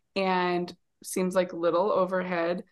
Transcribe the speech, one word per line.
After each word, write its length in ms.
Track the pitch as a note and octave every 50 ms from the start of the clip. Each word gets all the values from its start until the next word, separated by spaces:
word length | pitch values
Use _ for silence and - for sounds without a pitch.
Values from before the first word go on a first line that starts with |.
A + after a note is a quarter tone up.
| _ _ -
and 580 | G3 F#3+ F#3+ F#3 F3+ F3+ F3+ F3 F3 F3 F3 - - _ _ _ - -
seems 320 | - - G3 F#3 F#3 F#3
like 160 | F#3+ F3+ F3+
little 400 | - E3+ E3+ E3+ D#3 F3 F#3+ G#3+
overhead. 720 | - - F#3 F3+ F#3 F#3 F3+ F3+ F3+ E3+ E3 E3+ F3+ F#3 - _